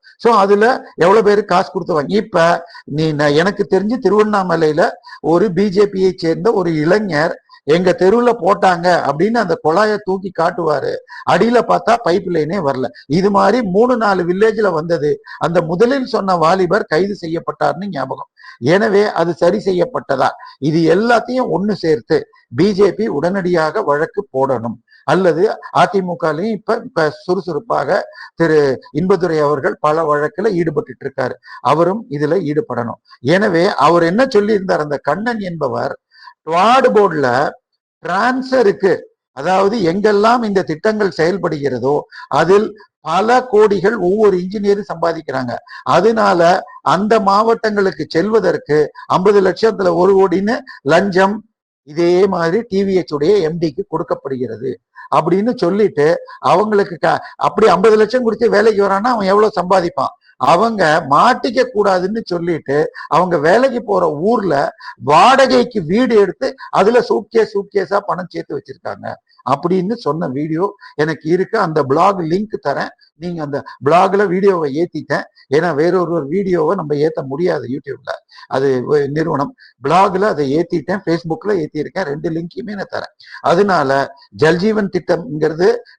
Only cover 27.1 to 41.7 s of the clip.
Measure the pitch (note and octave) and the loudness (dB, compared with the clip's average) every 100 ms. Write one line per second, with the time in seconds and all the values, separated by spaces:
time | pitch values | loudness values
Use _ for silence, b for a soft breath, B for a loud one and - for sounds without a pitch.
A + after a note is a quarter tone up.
27.1 | - - F#3 F3+ D3 - D3+ C#3 F#3+ - | -4 -4 -4 -4 -8 -4 -4 0 -2 -4
28.1 | B B - E3 D#3 C#3+ A#2+ B D3 F#3 | B B -2 2 2 2 -2 B -4 0
29.1 | F#3+ F3 D#3 D3 D3 C#3+ - D3+ D#3 D#3 | 0 0 0 0 0 -4 -2 -2 0 0
30.1 | D3 D3+ - A3 F3 D#3+ D3 - A#2+ C3+ | -2 -2 -2 -2 0 -2 -4 -6 -12 -10
31.1 | - B2+ - B B B2 D3+ E3+ A3 - | -6 -6 -6 B B 0 2 2 -2 -8
32.1 | C#3+ D3 F#3 D3 D3 - A#2+ A#2 - b | -4 -2 -2 0 -2 -2 -6 -8 -10 b
33.1 | b B2+ F3+ A3 E3 F#3 - D3 E3+ E3 | b 0 2 2 2 0 2 4 4 2
34.1 | G3+ C4+ G#3 G#3 G#3 F#3 E3+ D3+ C#3+ - | 2 2 2 2 -2 0 -2 -2 -4 -4
35.1 | E3 A#3 A3+ F#3 E3 C3+ A#2 C3 - _ | -4 -4 -6 -8 -6 -4 -4 -6 -10 _
36.1 | B B _ D#3 E3+ G#3+ C4 B3 G#3 G3 | B B _ -2 2 4 4 4 4 2
37.1 | D#3 C3 B2 D#3 - _ _ _ _ D#3+ | 2 0 0 -2 -6 _ _ _ _ -6
38.1 | F#3 A#3+ B3+ C4 C4 G3+ - F#3+ C#3+ - | -2 0 -2 -2 2 2 2 0 -2 -6
39.1 | _ _ B2+ D#3 F#3+ G3 A#3 E3 F#3+ G#3 | _ _ -8 -2 0 0 0 -2 0 2
40.1 | G3+ A3 B3 A3 G3 E3+ D#3 A3 G#3+ G3 | 2 2 2 0 -2 -2 -2 -2 -2 -4
41.1 | E3 D#3+ F#3+ E3+ D3+ C#3 | 0 -2 -2 -4 -4 -4